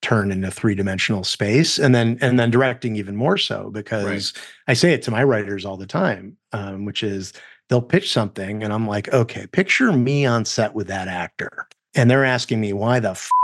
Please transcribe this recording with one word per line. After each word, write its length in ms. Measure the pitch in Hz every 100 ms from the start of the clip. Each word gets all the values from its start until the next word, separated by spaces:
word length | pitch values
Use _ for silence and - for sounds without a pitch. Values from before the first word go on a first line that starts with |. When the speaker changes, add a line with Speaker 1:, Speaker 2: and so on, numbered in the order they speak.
Speaker 1:
turn 280 | - 110 98
into 180 | 95 95
three-dimensional 720 | - 110 101 98 95 - 101
space, 540 | 92 - 104 131 165 -
and 160 | 139
then, 240 | 120 117 120
and 180 | 131 123
then 120 | 117
directing 460 | 123 131 120 120 107
even 180 | 98 104
more 220 | 151 196
so, 320 | - 101 101
because 340 | 107 - 110 101 95 - -
Speaker 2:
Right. 80 | - - -
Speaker 1:
I 60 |
say 180 | 123 170
it 100 | 160
to 80 | -
my 100 | 110
writers 400 | 135 110 101 98
all 120 | 98 95
the 100 | 95
time, 500 | - - 95 98 - _
um, 320 | 107 98 98
which 180 | 104 -
is 280 | 107 98 92 - - _ -
they'll 120 | 123
pitch 320 | 120 185 -
something 500 | 123 101 104 95 107
and 80 | 107
I'm 160 | 107 107
like, 240 | 104 -
"Okay, 340 | 127 113 - -
picture 460 | 185 196 - 247
me 340 | 127 123 143 131
on 180 | 117
set 300 | 107 - 107
with 140 | 107 95
that 180 | 95 95
actor." 600 | 90 87 - - - - _ _
And 160 | 139 120
they're 140 | 139
asking 360 | 131 123 - 113
me, 120 | 104
"Why 260 | 98 113 127
the 120 | 101
f-, 200 | 92 - -